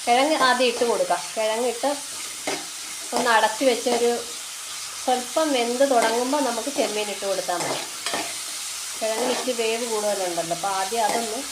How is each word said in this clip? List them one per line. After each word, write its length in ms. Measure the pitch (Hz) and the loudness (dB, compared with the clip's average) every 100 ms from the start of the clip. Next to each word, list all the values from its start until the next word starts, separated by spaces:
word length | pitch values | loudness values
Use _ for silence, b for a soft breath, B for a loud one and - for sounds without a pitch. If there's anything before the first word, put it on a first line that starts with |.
കിഴങ്ങ് 320 | - 240 294 302 254 | 4 4 6 4 4
ആദ്യം 220 | 240 254 | 6 4
ഇട്ട് 120 | 233 240 | 4 0
കൊടുക്കാം. 300 | 196 180 175 - - | 2 2 0 -2 -2
കിഴങ്ങ് 320 | 220 220 247 | -2 0 -2
ഇട്ട് 160 | 226 269 285 - - - - - 185 - - - - - 247 | 0 -2 -2 -6 -10 -10 -6 -4 -4 -8 -12 -10 -10 -4 0
ഒന്ന് 140 | 247 220 | 4 6
അടച്ച് 280 | 214 - 269 | 4 4 2
വെച്ച് 200 | 226 247 240 | 4 0 2
ഒരു 120 | 240 240 - - - - - - - - | 2 2 -4 -10 -10 -10 -10 -10 -10 -6
സ്വല്പം 440 | - 254 - 320 311 262 | 0 0 0 0 2 2
വെന്ത് 260 | 233 247 277 | 2 4 6
തുടങ്ങുമ്പോൾ 480 | 240 226 233 254 294 262 | 6 4 2 2 2 2
നമുക്ക് 240 | 233 254 277 | -2 -4 -2
ചെമ്മീൻ 300 | 208 208 208 | 0 0 -4
ഇട്ട് 100 | 196 196 | -4 -2
കൊടുത്താൽ 280 | 190 180 175 | -2 -2 -2
മതി. 160 | 165 - - - - - - - - - - - - - | -2 -4 -6 -8 -6 -4 -4 -8 -8 -8 -8 -8 -10 -4
കിഴങ്ങിന് 340 | 220 220 254 | -2 0 0
ഇച്ചിരി 200 | 240 247 233 | 0 -2 -2
വേവ് 220 | 220 226 240 | 0 0 -2
കൂടുതലുണ്ടല്ലോ, 640 | 220 208 196 180 170 165 170 | -2 0 0 -2 -2 -2 -2
അപ്പോൾ 140 | 196 190 | 0 0
ആദ്യം 260 | 190 233 208 | 0 0 0
അതൊന്ന് 320 | 233 226 226 277 | 0 -2 -6 -8